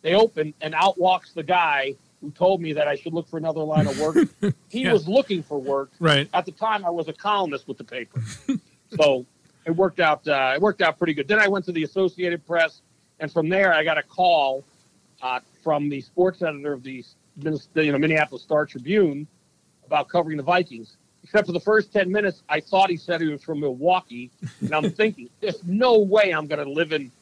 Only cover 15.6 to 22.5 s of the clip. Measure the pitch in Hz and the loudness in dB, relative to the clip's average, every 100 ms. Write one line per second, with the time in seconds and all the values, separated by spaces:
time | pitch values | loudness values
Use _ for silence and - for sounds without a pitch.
15.6 | 160 147 147 139 123 - 185 180 170 147 | -2 0 -2 -6 -8 0 0 0 -6 -4
16.6 | 147 139 131 131 117 _ _ - 151 151 | -8 -8 -10 -14 -16 _ _ -10 -6 -6
17.6 | - 160 156 143 151 151 151 127 - 151 | -4 -2 0 2 2 2 0 -4 -2 0
18.6 | 151 135 123 208 180 143 151 _ _ _ | 0 -6 -2 2 2 0 -12 _ _ _
19.6 | _ _ _ 151 135 175 160 151 139 180 | _ _ _ -4 0 -2 -2 -4 0 0
20.6 | 180 117 113 _ _ _ - 208 202 175 | 0 -8 -18 _ _ _ -2 0 0 -2
21.6 | - 214 - 208 180 208 202 170 - | 2 2 2 -2 0 0 -2 -6 -6